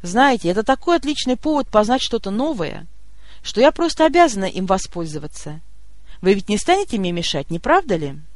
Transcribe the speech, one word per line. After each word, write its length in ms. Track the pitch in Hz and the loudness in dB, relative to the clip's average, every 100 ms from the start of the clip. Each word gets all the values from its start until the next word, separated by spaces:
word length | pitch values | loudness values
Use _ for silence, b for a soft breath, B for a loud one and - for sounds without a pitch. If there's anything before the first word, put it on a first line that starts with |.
Знаете, 460 | 175 208 277 247 165 | 0 4 4 4 2
это 140 | 180 | 0
такой 340 | 220 262 - 339 | 2 2 4 2
отличный 400 | 277 294 254 254 | 2 -2 -2 -2
повод 320 | 311 294 262 | 0 0 2
познать 340 | 220 208 254 | 2 4 2
что-то 280 | - 226 196 | 0 -4 -2
новое, 560 | 202 294 254 156 - - - - b b b | -2 -2 -2 -4 -6 -10 -12 -12 b b b
что 180 | - - | -4 4
я 120 | 269 | 4
просто 340 | - 339 - 320 | 4 -2 2 4
обязана 400 | 311 330 208 190 | 6 4 4 -4
им 200 | - 185 | -4 0
воспользоваться. 960 | 190 - 180 165 151 151 - - 151 - - - - b b | 0 0 -8 -6 -8 -10 -10 -12 -12 -12 -14 -12 -12 b b
Вы 140 | 180 | 2
ведь 140 | 196 - | 2 2
не 100 | 208 | -2
станете 400 | - 381 403 226 | 2 2 2 -2
мне 140 | 185 | -2
мешать, 380 | 175 170 151 143 | -2 -2 -4 -4
не 80 | 170 | -4
правда 380 | - 349 320 170 | 4 2 4 -2
ли? 220 | 147 139 147 | -2 -8 -12